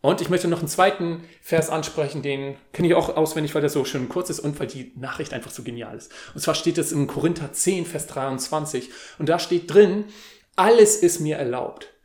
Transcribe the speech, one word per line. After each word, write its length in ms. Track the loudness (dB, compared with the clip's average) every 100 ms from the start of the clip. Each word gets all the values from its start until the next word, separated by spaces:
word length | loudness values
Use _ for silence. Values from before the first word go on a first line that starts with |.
Und 200 | 2 2
ich 80 | 0
möchte 180 | 0 0
noch 120 | -2
einen 80 | -4
zweiten 540 | 2 2 2 -4 -6 -12 -20
Vers 280 | 0 0 0
ansprechen, 520 | -2 -4 -4 -4 -4
den 340 | -4 -4 -6 -10 _
kenne 160 | -2 2
ich 60 |
auch 220 | 2 2 0
auswendig, 380 | 0 0 -2
weil 80 | 0
der 80 | 0
so 140 | 0 -2
schön 240 | -4 -4
kurz 200 | -6 -6
ist 100 | -6
und 200 | -6 -6
weil 80 | -8
die 260 | -10 -16 -14
Nachricht 380 | -12 -10 -8
einfach 180 | -10 -12
so 120 | -12
genial 340 | -12 -12 -12 -14
ist. 140 | -18 -20 -16
Und 80 | -6
zwar 140 | -2 0
steht 220 | 0 0
es 160 | 0
in 140 | 0 0
Korinther 440 | 0 0 0 -6
zehn, 340 | -2 0 0 -4
Vers 220 | -8 -8
dreiundzwanzig. 840 | -6 -4 -4 -4 -4 -2 -6 -8 -18 -20 -6
Und 80 | 0
da 120 | 0
steht 340 | 0 -2 4
drin, 320 | 8 8 4 -4 -14 -20 -20 _ 2
„Alles 400 | 6 8 8 6
ist 240 | 2 2
mir 180 | -2 -2
erlaubt.“ 520 | -2 -4 -6 -10 -20 _